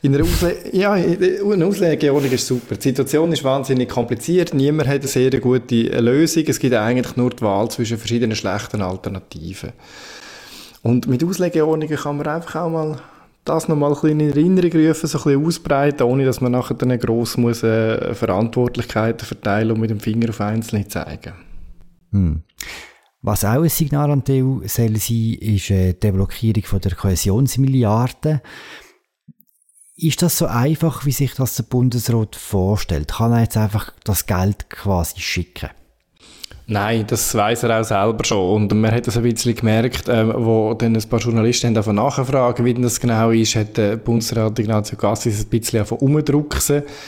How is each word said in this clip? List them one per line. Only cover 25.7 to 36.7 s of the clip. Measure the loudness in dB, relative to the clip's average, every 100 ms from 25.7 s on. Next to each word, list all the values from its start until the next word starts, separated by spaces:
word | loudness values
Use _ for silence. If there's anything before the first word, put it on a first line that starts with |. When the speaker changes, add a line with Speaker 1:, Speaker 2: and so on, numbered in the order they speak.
Speaker 2:
äh, | 2 2
die | 2
Deblockierung | 0 2 -2 0 0 0
von | 0 -2
der | -2
Kohäsionsmilliarde. | -2 0 0 2 2 2 2 2 2 2 2 0 -2 -2 -2 -4 -20 -20 -20 -20 _ _ _ -20 -20 _ _ _ _ _
Ist | -2 -2 2
das | 0 2
so | 0
einfach, | 2 0 2 0 0
wie | -2
sich | 0 -2
das | 0 -4
der | -2
Bundesrat | -2 2 2 0 0 0 0
vorstellt? | -6 -4 0 2 0 0 -2 -4
Kann | -2 2
er | 2
jetzt | 2 0
einfach | 0 -2 -6 -10
das | -4 -4 -2
Geld | 0 0 -2 -8
quasi | -8 -2 -2 -2 -6
schicken? | -6 -6 -6 -10 -14 -14 -20 _ _ _ -20 -18 -18 -18
Speaker 1:
Nein, | -4